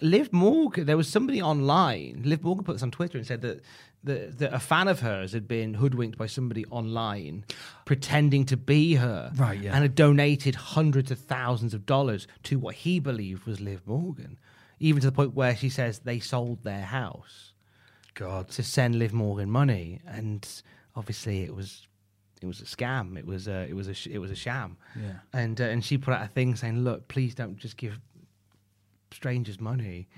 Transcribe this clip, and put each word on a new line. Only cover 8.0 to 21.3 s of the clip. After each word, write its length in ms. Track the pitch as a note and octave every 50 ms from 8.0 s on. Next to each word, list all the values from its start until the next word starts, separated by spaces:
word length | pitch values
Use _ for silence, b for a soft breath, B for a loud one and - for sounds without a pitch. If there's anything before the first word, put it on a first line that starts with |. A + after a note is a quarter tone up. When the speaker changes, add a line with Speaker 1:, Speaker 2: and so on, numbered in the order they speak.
| C3+ - C#3+ D3+ D3+ D3 C3+ C#3 C3
Speaker 1:
to 100 | C3 C3+
be 380 | A#2 - - C#3+ D3+ D3+ E3+ D#3+
her 340 | C3+ B2 B2 G#2+ E2+ A#1+ - D#3
Speaker 2:
Right, 240 | C3 C3 A2+ G2 G2
yeah. 140 | G2+ G2+ G2
Speaker 1:
and 80 | C#3 D3
had 120 | C#3 C3
donated 640 | D#3+ D#3 D3 C#3+ C#3+ C#3+ C#3+ D3 C#3 - C#3 C3
hundreds 560 | - - - - D#3 D#3 D3+ C#3 C3+ C3 C3 B2+
of 80 | -
thousands 520 | - - C3+ B2+ B2+ A#2+ B2 A2 A#2 A2+ G#2
of 140 | G#2+ G2
dollars 400 | - C3+ C3+ C#3 B2+ G#2+ G2 - b b b -
to 140 | - C#3+ C3
what 160 | B2 G2 -
he 240 | - - E3 F#3 F3+
believed 480 | C#3 C#3 B2 A2 G2+ F#2+ F#2+ F#2 -
was 140 | A#2 G#2+ F#2
Liv 260 | G2+ G2+ G2 F#2 F2+
Morgan, 540 | G2 A2 C#3+ F3 F3+ D3+ B2+ B2+ C3+ - - b b b b b b b b
even 200 | - D#3+ D#3 C#3+ C3
to 40 |
the 60 | C3+ C3
point 220 | C#3+ C#3+ C3 A#2
where 200 | C3+ C3 B2 A#2+
she 140 | - C#3 C3
says 320 | - - B2+ A#2 G#2+ -
they 180 | - B2 A#2+ A#2
sold 460 | - - - B2 A#2+ A#2+ A#2+ - -
their 180 | G#2+ G2 G2+ G2
house 680 | F#2+ A#2+ C3 A#2+ F2 - - - - - - - - _ b b b b b b b b b b b _
Speaker 2:
God. 340 | - G2+ F#2 F#2+ F#2 F#2 -
Speaker 1:
to 120 | - - B2+
send 320 | - - - B2+ A#2+ A#2 A#2
Liv 140 | A#2 A2 G#2
Morgan 360 | A#2 G#2+ G#2 G2+ G#2 G2+ G2
money, 520 | A2 B2+ C#3+ C#3 A#2 F#2 E2+ E2 F2+ - -
and 400 | - - A2 A2 G#2+ G#2+ G#2 - - - - b b b b b b _
obviously 480 | A2+ G#2 - G#2 - - A2+